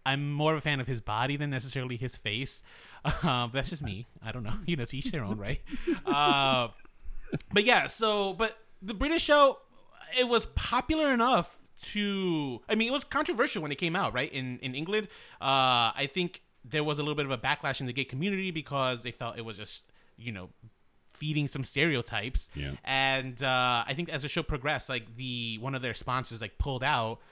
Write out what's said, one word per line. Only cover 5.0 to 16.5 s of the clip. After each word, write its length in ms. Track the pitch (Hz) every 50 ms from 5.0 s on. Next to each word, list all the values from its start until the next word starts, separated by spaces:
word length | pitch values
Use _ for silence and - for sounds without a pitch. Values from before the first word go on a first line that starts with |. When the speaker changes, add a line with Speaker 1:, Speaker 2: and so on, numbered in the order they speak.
| - 254 -
Speaker 1:
their 100 | 151 113
own, 140 | 98 107
right? 240 | 107 98 110 139 - - - 294 - -
<laughs> 220 | 349 302 180 -
Uh, 600 | - - 143 147 147 143 139 139 135 131 127 120 117 - - - - - - - - - - - - - 151 - - -
but 100 | 202 214
yeah, 240 | 247 240 185 139
so, 460 | - - - 226 220 214 208 196 196 185
but 240 | 170 226 214 - - - - - -
the 120 | 190 190 226
British 300 | 185 262 302 330 330 -
show, 360 | - 294 294 285 269 262 - - _ - - - - - - - - - 254
it 80 | 254
was 200 | 233 240 226 220
popular 680 | - - - - - 233 254 - - 320 311 311 285 262
enough 420 | 233 226 254 254 185 170 - - - - - - -
to, 800 | - - - 208 208 202 196 190 190 180 165 156 143 135 120 110 -
I 80 | - 196
mean, 140 | 214 226 233
it 20 |
was 140 | 269 294 -
controversial 560 | - - 277 285 330 330 214 269 294 - 208
when 100 | 156 143
it 60 | 143
came 180 | - 180 165 165
out, 180 | 190 180 123 117
right? 160 | 123 139 156
In, 300 | - 135 127 127 123 123
in 160 | - 131 127
England, 320 | 139 160 175 208 214 208 - - - - - - -
uh, 560 | - 139 139 135 131 127 127 120 117 113 -
I 140 | - 139 135 -
think 280 | 190 175 175 - - _ _